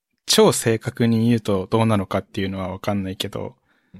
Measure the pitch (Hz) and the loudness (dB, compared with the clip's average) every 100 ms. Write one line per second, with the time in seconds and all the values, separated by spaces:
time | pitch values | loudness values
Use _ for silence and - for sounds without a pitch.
0 | _ _ - - 202 - 117 113 - - | _ _ 0 4 4 4 0 -2 -4 0
1 | 117 113 117 117 107 98 92 113 113 107 | 2 4 2 2 0 -2 0 2 2 0
2 | 95 98 - - 98 95 92 92 - 104 | 0 -4 -4 -6 -6 -4 -6 -6 -4 -4
3 | 95 92 110 104 - - _ _ _ | -4 -8 -8 -8 -10 -14 _ _ _